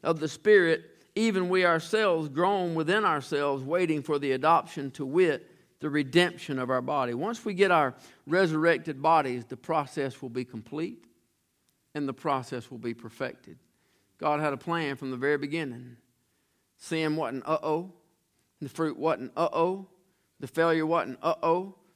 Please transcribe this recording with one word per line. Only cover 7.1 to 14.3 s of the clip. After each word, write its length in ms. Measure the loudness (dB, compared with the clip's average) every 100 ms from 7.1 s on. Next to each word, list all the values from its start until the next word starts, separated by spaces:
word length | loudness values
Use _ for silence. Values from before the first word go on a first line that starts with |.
| -4
Once 280 | -6 -6
we 120 | -6 2
get 160 | 4
our 240 | 6 4 -2 -16 -20 -2
resurrected 760 | 2 2 4 2 2 0 -2
bodies, 440 | 4 4 4 -4 -8
the 120 | -14
process 640 | -2 -2 -2 -4 -6 -6
will 80 | -8
be 160 | -6 -8
complete 600 | -10 -10 -8 -8 -10 _ _ _ _ _ _ _ _ _ -8
and 120 | -6
the 60 |
process 560 | -6 -2 -2 -4 -10 -10
will 80 | -10
be 160 | -8
perfected. 640 | -8 -12 -8 -8 -8 -18 -20 _ _ _ _ _ _
God 200 | -2